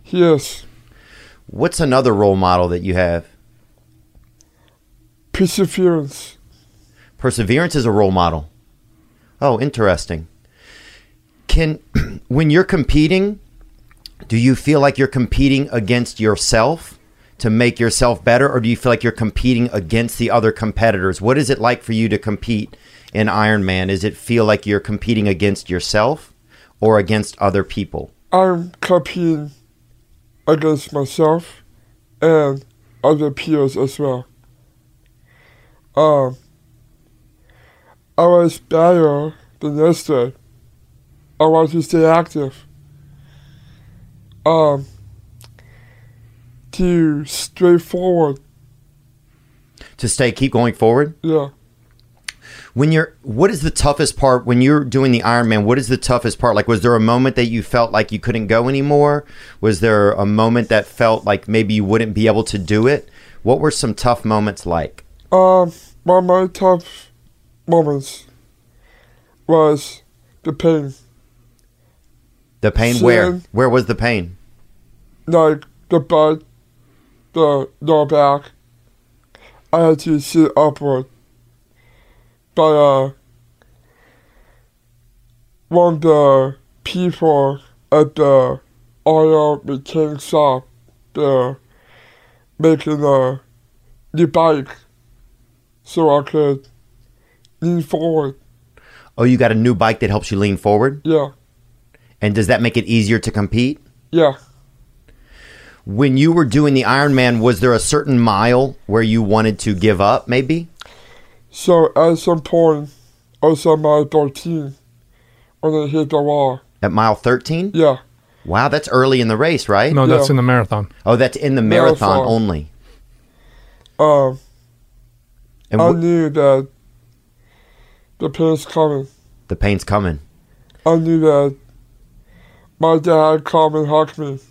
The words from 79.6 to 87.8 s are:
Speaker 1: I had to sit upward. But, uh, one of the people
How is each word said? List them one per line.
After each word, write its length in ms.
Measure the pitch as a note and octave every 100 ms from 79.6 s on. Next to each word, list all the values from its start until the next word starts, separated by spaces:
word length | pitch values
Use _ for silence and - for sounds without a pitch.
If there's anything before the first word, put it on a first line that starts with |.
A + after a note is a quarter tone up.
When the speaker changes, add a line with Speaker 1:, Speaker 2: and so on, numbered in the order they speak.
| _
Speaker 1:
I 80 | E3
had 180 | E3 D#3+
to 200 | E3 D3+
sit 320 | C#3+ E3 D#3 -
upward. 500 | D3+ C#3+ C#3+ C3 C3 _ _ _ _ _ _ _ _ _ _ _ _ _ _ -
But, 160 | D#3
uh, 380 | D3+ C#3+ C3+ C3+ C3+ _ _ _ _ _ _ _ _ _ _ _ _ _ _ _ _ _ _ _ _ _ _ _ _ _
one 260 | E3+ F3 D#3+
of 60 |
the 540 | D#3+ D3+ C#3+ C3+ C3 C3+ _ _
people 760 | - F3+ F3+ D3 D#3+ D3 C3+ C#3 _ _